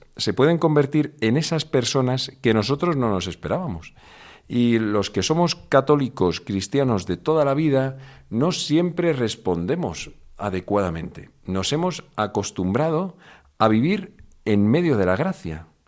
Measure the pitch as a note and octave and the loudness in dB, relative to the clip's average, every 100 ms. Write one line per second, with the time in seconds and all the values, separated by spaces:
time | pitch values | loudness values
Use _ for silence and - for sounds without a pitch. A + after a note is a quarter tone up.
0 | - - - G2 C#3+ E3+ E3 D3 C#3 D3+ | -18 -8 -4 2 4 4 2 2 2 0
1 | C#3+ - A2 C3 D#3 D#3+ - C3+ A#2 C#3 | -2 -2 0 0 0 -4 -2 0 0 0
2 | B2+ C3 - - A#2+ A2 G#2+ C#3+ F3 D3 | 0 -2 -6 -2 2 2 2 0 0 0
3 | A#2+ G2 F2+ D#2+ D2+ C3 F#3 E2+ - - | 0 -2 -4 -8 -4 -4 -4 -8 -12 -20
4 | - - - - - A#2+ A#2+ A2+ A2 G#2 | -20 -20 -20 -20 -6 0 2 2 2 0
5 | G2+ - F#2 D#3+ F3 - - C#3 C3+ D3 | -2 -2 0 2 0 -2 2 2 4 2
6 | B2+ - F2+ E2 - G2 - C3+ C3+ G#2 | 2 0 0 0 -4 -4 -2 0 0 0
7 | F2+ F2 - D#3 C#3 C3+ D#3+ C3+ C3+ C3+ | -2 -4 0 2 2 2 2 2 0 -6
8 | - - - A2 D#3 F3 - D3+ F3+ D#3+ | -16 -20 -6 -2 0 -2 0 0 0 0
9 | E3+ C#3 A2+ - - E2+ F2 E3+ C#3 D#2 | 0 0 -2 -2 -2 -2 0 -2 -4 -8
10 | - - - - G#2 F#2 - G2+ F#2 E2 | -12 -18 -20 -8 -6 -4 -2 0 0 -4
11 | D#2+ - - _ - F#2+ F#2+ D3 F3+ - | -8 -14 -20 _ -6 -4 -2 -2 -2 -6
12 | - - G#2 - G2+ - F#2 G2+ D#3+ D#3 | -10 -6 -4 -2 -4 -4 -2 0 0 -2
13 | F#3+ - - - _ - A2 A2 C#3+ G3+ | -4 -10 -20 -20 _ 0 2 2 0 -2
14 | - - - _ - G#2 G#2 C#3+ F3 A#2+ | -6 -16 -20 _ 0 2 4 2 2 2
15 | F2+ F#2 F3 F3+ F2+ D#2+ E2 _ | 2 0 -2 -6 -10 -12 -14 _